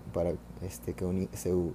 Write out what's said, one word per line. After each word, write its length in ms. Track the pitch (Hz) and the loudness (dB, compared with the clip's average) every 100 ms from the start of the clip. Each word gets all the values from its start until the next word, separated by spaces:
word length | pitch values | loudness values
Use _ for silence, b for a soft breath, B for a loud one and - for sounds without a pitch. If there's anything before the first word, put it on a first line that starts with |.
| - | -4
para, 200 | - 87 80 - - | 2 2 0 -6 -8
este, 320 | 92 - - | -6 -4 -4
que 100 | 90 | -2
uni-, 240 | 92 92 92 | 0 2 0
se 200 | - 90 | -2 2
u-, 200 | 90 85 | 4 2